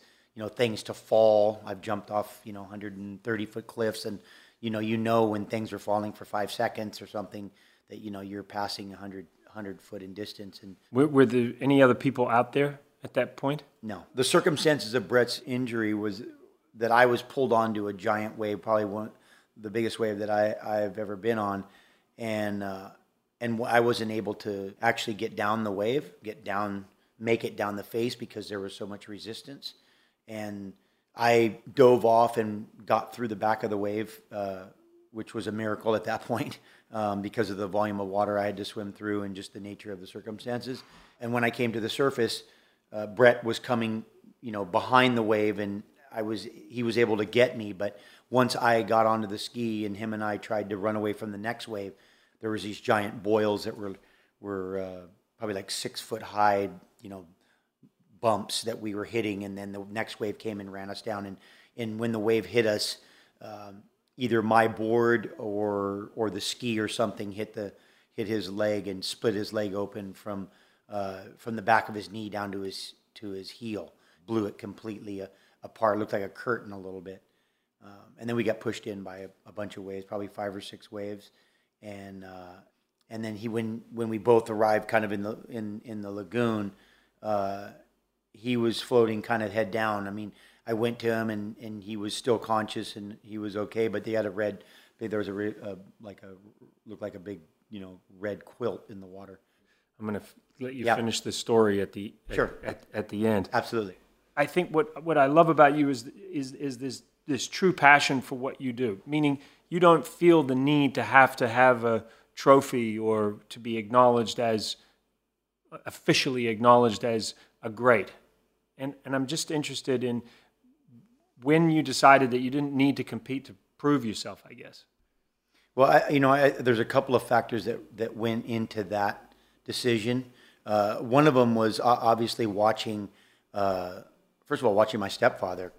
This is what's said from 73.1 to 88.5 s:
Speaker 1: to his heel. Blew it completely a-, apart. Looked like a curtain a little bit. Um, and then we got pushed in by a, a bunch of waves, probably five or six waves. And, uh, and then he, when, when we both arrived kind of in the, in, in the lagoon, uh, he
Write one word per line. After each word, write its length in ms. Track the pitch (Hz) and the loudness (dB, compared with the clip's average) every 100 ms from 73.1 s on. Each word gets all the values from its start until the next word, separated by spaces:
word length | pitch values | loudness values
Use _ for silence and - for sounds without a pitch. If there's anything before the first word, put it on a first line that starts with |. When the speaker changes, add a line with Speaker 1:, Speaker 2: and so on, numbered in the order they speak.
| - | -16
Speaker 1:
to 160 | 104 | -12
his 180 | 95 92 | -12 -14
heel. 420 | - 117 101 80 _ _ _ - | -12 -8 -8 -10 _ _ _ -4
Blew 200 | 113 104 | -2 -2
it 120 | - | -6
completely 600 | 107 92 110 104 107 98 | -14 -12 -12 -12 -10 -10
a-, 100 | 95 _ _ _ | -12 _ _ _
apart. 360 | - - 110 104 | -20 0 2 2
Looked 140 | 104 | 0
like 100 | 107 | -4
a 60 | 98 | -4
curtain 420 | - 127 113 104 | -8 -4 -4 -6
a 80 | 98 | -14
little 220 | 92 95 | -12 -12
bit. 200 | 90 95 _ _ _ _ _ _ | -14 -18 _ _ _ _ _ _
Um, 80 | 101 101 - - | -20 -20 -20 -12
and 120 | 117 | -4
then 80 | 120 | -2
we 60 | |
got 180 | 107 104 | 0 -2
pushed 260 | 117 104 113 | -4 -6 -8
in 160 | 98 | -10
by 140 | 92 95 | -10 -12
a, 100 | 95 _ - | -16 _ -18
a 60 | |
bunch 240 | 92 104 - | -12 -12 -10
of 80 | |
waves, 220 | 95 98 95 | -10 -12 -10
probably 220 | 104 101 | -10 -10
five 280 | - 101 98 | -8 -8 -8
or 60 | |
six 280 | - 101 - | -14 -18 -16
waves. 420 | 107 101 104 - _ _ _ _ _ | -12 -10 -12 -18 _ _ _ _ _
And, 420 | 107 101 98 95 | -16 -16 -16 -16
uh, 300 | 95 92 90 92 _ _ _ _ _ | -16 -16 -16 -20 _ _ _ _ _
and 160 | 113 113 | -10 -8
then 100 | 104 | -8
he, 140 | 117 | -6
when, 320 | 113 113 113 - | -4 -4 -8 -10
when 160 | 117 113 | -6 -4
we 100 | 110 | 0
both 320 | 107 117 113 | 4 4 4
arrived 380 | 107 110 107 - | 2 4 2 2
kind 160 | 113 | 0
of 80 | 107 | 0
in 120 | 104 | -4
the, 140 | 101 - - | -6 -8 -12
in, 320 | 120 104 107 | -10 -10 -12
in 180 | 127 107 | -12 -10
the 100 | 101 | -8
lagoon, 600 | 101 95 120 117 110 101 - _ _ _ _ | -10 -6 0 0 0 -4 -10 _ _ _ _
uh, 480 | 107 104 98 98 101 113 _ _ _ _ _ | -2 -2 -2 -6 -12 -20 _ _ _ _ _
he 260 | 104 120 | -8 -2